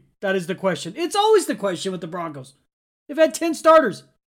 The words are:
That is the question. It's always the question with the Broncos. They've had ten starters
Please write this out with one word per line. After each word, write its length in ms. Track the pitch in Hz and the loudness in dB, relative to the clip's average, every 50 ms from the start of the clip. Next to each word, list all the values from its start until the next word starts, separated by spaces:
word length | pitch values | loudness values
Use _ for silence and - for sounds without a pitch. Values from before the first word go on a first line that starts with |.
| _ _ _ _ | _ _ _ _
That 160 | - 190 190 | -4 -4 -2
is 100 | 190 170 | -2 -4
the 80 | 156 185 | -6 -6
question. 400 | 175 190 185 170 165 - 165 208 | -4 -4 -4 -4 -4 -6 -10 -8
It's 200 | 285 349 302 370 | -6 -6 -2 0
always 300 | 403 415 440 440 381 311 | 0 4 4 4 4 4
the 100 | - 240 | 0 -4
question 340 | 175 196 202 180 165 - 190 | -4 -4 -4 -4 -4 -6 -8
with 100 | 185 175 | -8 -8
the 60 | 185 | -10
Broncos. 480 | 160 170 175 170 165 143 139 127 - _ _ _ _ _ _ _ _ _ _ _ - | -10 -8 -8 -8 -10 -10 -14 -16 -18 _ _ _ _ _ _ _ _ _ _ _ -6
They've 100 | 285 311 | 0 2
had 160 | 320 311 - | 2 2 2
ten 200 | - 330 339 302 | 0 -4 -4 -4
starters 500 | - - 320 320 320 294 208 151 - - _ _ _ _ _ | 2 4 6 6 6 6 2 -2 -8 -12 _ _ _ _ _